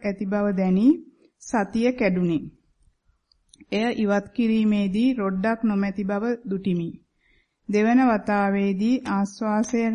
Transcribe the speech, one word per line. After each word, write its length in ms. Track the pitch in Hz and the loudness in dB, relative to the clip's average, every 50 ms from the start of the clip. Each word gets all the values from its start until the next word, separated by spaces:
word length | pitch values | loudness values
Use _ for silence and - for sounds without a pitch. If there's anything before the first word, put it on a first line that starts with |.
ඇති 260 | - 208 196 202 208 | -6 -6 -4 -4 -4
බව 260 | 190 208 208 208 208 | -2 -2 0 0 0
දැනි 340 | 196 185 185 185 185 190 220 269 330 339 - - _ _ _ _ _ _ | 0 0 2 2 4 4 6 4 4 2 -2 -16 _ _ _ _ _ _
සතිය 480 | - - - 226 196 - - 226 233 247 | -10 -4 -2 -2 -2 -2 -2 0 0 0
කැඩුනි. 480 | 254 247 226 190 180 185 180 170 165 151 - - _ _ _ _ _ _ _ _ _ _ _ _ _ _ _ _ _ _ _ _ - - - - | 0 2 0 0 2 2 0 0 0 -2 -4 -8 _ _ _ _ _ _ _ _ _ _ _ _ _ _ _ _ _ _ _ _ -20 -20 -12 -6
එය 220 | 196 202 226 240 - | -4 -2 -2 -2 -2
ඉවත් 320 | - 214 202 202 202 202 202 | -2 0 0 0 -2 -2 -4
කිරීමේදී 800 | - - 233 220 220 220 220 214 208 208 202 196 185 214 240 262 | -4 -2 0 2 2 2 2 2 2 2 0 0 0 2 2 2
රොඩක් 480 | 254 233 196 196 190 190 190 220 226 226 | 2 0 -2 -2 -2 -2 -2 -2 -2 0
නොමැති 420 | - 220 208 196 202 202 190 202 202 | 0 0 0 0 -2 -2 -4 -4 -4
බව 200 | 190 202 202 220 240 240 233 | -4 -2 -2 -2 -4 -4 -6
දුටිමි. 460 | - - 196 185 190 202 175 170 170 170 - - _ _ _ _ _ _ _ _ _ _ _ _ _ - | -6 -6 -6 -4 -2 -2 -2 -2 -4 -6 -8 -14 _ _ _ _ _ _ _ _ _ _ _ _ _ -2
දෙවන 320 | 202 208 214 226 240 262 | 0 2 2 4 4 4
වතාවේදී 1000 | 262 254 220 208 - - 208 202 202 196 196 196 196 202 196 185 214 233 254 254 247 | 4 4 2 0 0 0 0 0 2 0 0 0 0 0 0 0 0 0 0 0 -2
ආශ්වාසය 760 | - 202 196 202 196 - - 226 214 208 214 240 - - 233 226 226 226 | -2 -2 -2 -2 -2 -4 -4 -2 0 0 0 0 0 0 -2 0 0 -2